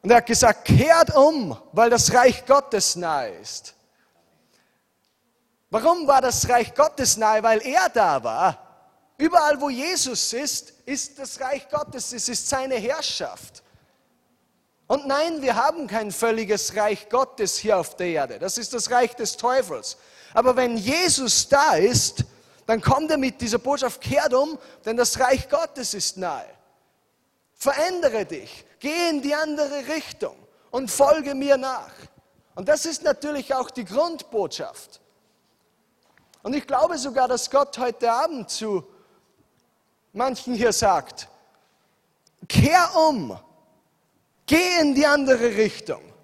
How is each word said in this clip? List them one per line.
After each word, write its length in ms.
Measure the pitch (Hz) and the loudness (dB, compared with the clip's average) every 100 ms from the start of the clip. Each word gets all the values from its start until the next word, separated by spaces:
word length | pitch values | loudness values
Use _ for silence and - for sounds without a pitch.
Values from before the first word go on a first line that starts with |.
Und 80 | 185 | 6
er 80 | 233 | 4
hat 80 | - | 4
gesagt, 400 | 233 240 208 - | 4 4 2 4
"Kehrt 500 | - 294 330 320 294 | 4 6 6 6 6
um, 440 | 285 320 196 113 - | 4 4 -4 -8 -6
weil 180 | 180 240 | 2 4
das 240 | 240 - | 4 4
Reich 320 | 240 254 - - | 6 4 4 4
Gottes 480 | 277 277 208 - | 4 4 -2 -2
nahe 360 | 180 175 151 117 | -4 -4 -4 -4
ist." 440 | 85 104 - - _ _ _ _ _ _ _ _ _ _ _ _ _ _ _ _ _ _ _ _ | -10 -16 -16 -18 _ _ _ _ _ _ _ _ _ _ _ _ _ _ _ _ _ _ _ _
Warum 360 | 220 262 349 285 | 0 2 2 4
war 140 | 269 | 4
das 280 | 254 - - | 4 -2 2
Reich 240 | 247 226 - | 2 0 2
Gottes 400 | 302 294 254 214 | 2 2 -2 0
nahe? 260 | 220 220 | 2 2
Weil 160 | 220 220 226 | 2 2 2
er 220 | 311 370 | 0 0
da 340 | 240 190 139 | 2 2 2
war. 400 | 117 113 180 - - _ _ _ _ _ | -2 0 0 -2 -14 _ _ _ _ _
Überall, 420 | 311 349 302 294 | 2 4 4 0
wo 80 | 285 | -2
Jesus 640 | 247 302 370 262 226 - | -4 -4 -4 -4 -4 -4
ist, 420 | 233 285 - - _ | -4 -6 -8 -10 _
ist 340 | - 269 - - | -10 -8 -8 -12
das 220 | 262 - | -16 -10
Reich 280 | 262 277 - | -8 -8 -6
Gottes, 420 | 294 294 262 - | -6 -6 -10 -10
es 160 | 240 - | -8 -6
ist 200 | 240 - | -6 -4
seine 280 | 269 262 254 | -4 -2 -4
Herrschaft. 880 | 208 311 302 - 143 92 - - _ _ _ _ _ _ _ _ _ _ _ _ _ | -4 -4 -6 -6 -8 -10 -20 -20 _ _ _ _ _ _ _ _ _ _ _ _ _
Und 220 | 269 277 | -4 -2
nein, 340 | 277 320 320 | -2 -2 -2
wir 140 | 269 226 | -2 0
haben 320 | 269 330 254 | 0 -2 -6
kein 240 | 208 214 | -6 -6
völliges 640 | - 233 226 208 202 - 196 | -2 -2 -2 -2 -2 -2 -2
Reich 320 | 214 208 - | -2 -2 -2
Gottes 480 | 240 262 - 196 - | -2 -2 -2 -6 -4
hier 200 | 214 196 | 0 0
auf 200 | 160 - | 0 -6
der 120 | 175 | -4
Erde. 300 | 160 135 107 | -2 -4 -6
Das 200 | 175 226 | -8 -6
ist 160 | 226 | -6
das 160 | 240 - | -8 0
Reich 240 | 247 247 - | 2 0 -2
des 200 | 226 - | -8 -4
Teufels. 600 | 240 262 202 135 104 - _ - - | -2 -2 -2 -8 -12 -16 _ -20 -4
Aber 200 | - 247 | 0 2
wenn 220 | 247 247 233 | 2 0 -2
Jesus 720 | 196 311 370 - 247 - - | -2 0 2 0 0 -2 2
da 260 | 277 302 | 4 4
ist, 500 | 175 196 240 - - - _ _ _ - | 4 4 2 -2 -4 -8 _ _ _ -2
dann 140 | 220 | 0
kommt 300 | - 277 311 | 2 2 2
er 80 | 311 | 0
mit 220 | 262 - | 0 -4
dieser 180 | 233 233 | -4 -4
Botschaft, 420 | 254 285 254 - | -2 -2 -2 -6
"Kehrt 320 | 202 277 294 | -4 -2 2
um, 220 | 247 294 311 - - | 0 0 -4 -16 -14
denn 120 | - 233 | -6 -2
das 220 | 233 - | -2 0
Reich 300 | 254 269 - | 0 0 0
Gottes 460 | 294 320 - 240 | -2 -4 -8 -10
ist 220 | 208 - - | -6 -8 -6
nahe." 300 | 180 135 - - _ _ _ _ _ _ _ _ _ | -8 -8 -12 -20 _ _ _ _ _ _ _ _ _
Verändere 720 | _ 277 277 339 359 311 220 196 | _ -4 0 -2 0 -2 -2 -6
dich, 400 | 151 107 - - _ | -10 -14 -20 -20 _
geh 280 | 285 330 349 | -6 -2 0
in 140 | 302 | 0
die 120 | 277 | -2
andere 540 | 294 311 294 285 285 247 | -4 -4 -2 -4 -4 -6
Richtung 480 | 311 - - 196 65 _ _ _ | -8 -8 -10 -10 -10 _ _ _
und 200 | 247 254 | -8 -6
folge 440 | - 277 311 277 | 2 4 4 0
mir 220 | 269 285 277 | -6 0 0
nach. 360 | 262 247 131 - - _ _ _ _ | 0 -8 -10 -20 -20 _ _ _ _
Und 140 | - 185 | -12 -2
das 160 | 302 | 0
ist 180 | 330 302 | -2 -4
natürlich 520 | 320 277 294 294 - | -4 -4 -4 -8 -4
auch 160 | 269 254 | -4 -4
die 160 | - 185 | -8 -6
Grundbotschaft. 1120 | 220 339 320 - 226 170 - 135 - - - _ _ _ _ _ _ _ _ _ _ _ _ _ _ | -2 -2 -4 -8 -6 -6 -6 -12 -14 -20 -20 _ _ _ _ _ _ _ _ _ _ _ _ _ _
Und 120 | 208 | -6
ich 120 | 277 - | -6 -2
glaube 320 | 262 311 330 | 0 0 0
sogar, 300 | 269 254 254 | -4 -2 0
dass 220 | 240 - | 0 0
Gott 280 | 269 277 - | 0 0 -2
heute 340 | 247 233 233 | -6 -2 0
Abend 380 | 233 330 285 208 | 0 -2 -4 -10
zu 340 | - 220 196 - _ _ _ _ _ _ _ _ _ _ _ _ | -8 -4 -6 -6 _ _ _ _ _ _ _ _ _ _ _ _
manchen 420 | 196 254 254 - | -4 -4 -4 -6
hier 180 | 240 233 | 0 0
sagt, 560 | 196 208 170 - - - _ _ _ _ _ _ _ _ _ _ _ - | 2 2 0 -2 -18 -20 _ _ _ _ _ _ _ _ _ _ _ 0
"Kehr 440 | - 285 359 339 339 320 | 4 6 6 4 4 4
um, 300 | 262 131 92 _ _ _ _ _ _ _ _ _ _ | 2 -6 -10 _ _ _ _ _ _ _ _ _ _
geh 360 | - 320 359 349 | 0 2 2 2
in 140 | 302 | 2
die 120 | 269 294 | 2 4
andere 500 | 294 269 254 233 208 | 4 4 2 2 2
Richtung. 460 | 214 - - 139 82 - | 0 -2 -12 -12 -12 -20